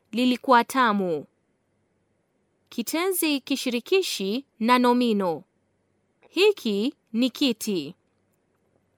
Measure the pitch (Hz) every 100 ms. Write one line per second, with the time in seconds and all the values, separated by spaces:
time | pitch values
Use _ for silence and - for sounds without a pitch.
0 | _ 214 254 247 - 240 233 262 240 202
1 | 185 151 - _ _ _ _ _ _ _
2 | _ _ _ _ _ _ - - 226 311
3 | 381 359 320 285 - 269 262 233 - 381
4 | 349 - 196 240 - - 220 247 247 247
5 | 240 202 185 156 - _ _ _ _ _
6 | _ _ _ 320 415 392 226 202 247 -
7 | _ 220 254 - 277 226 - 185 139 -
8 | _ _ _ _ _ _ _ _ _